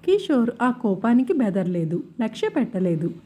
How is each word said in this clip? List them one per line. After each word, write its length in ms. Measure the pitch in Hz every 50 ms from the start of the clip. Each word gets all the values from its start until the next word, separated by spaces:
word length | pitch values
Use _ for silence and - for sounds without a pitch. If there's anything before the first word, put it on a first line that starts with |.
| -
కిషోర్ 440 | - 370 415 392 - 311 247 226 233 - -
ఆ 100 | 233 254
కోపానికి 600 | 240 240 - 214 190 180 196 226 240 247 262 254 381
బెదరలేదు, 680 | 294 254 202 175 196 185 180 180 175 165 160 165 185 - - - -
లక్ష్య 280 | 226 220 220 - - 427
పెట్టలేదు. 640 | 427 320 240 - - 190 185 180 170 160 160 170 - - -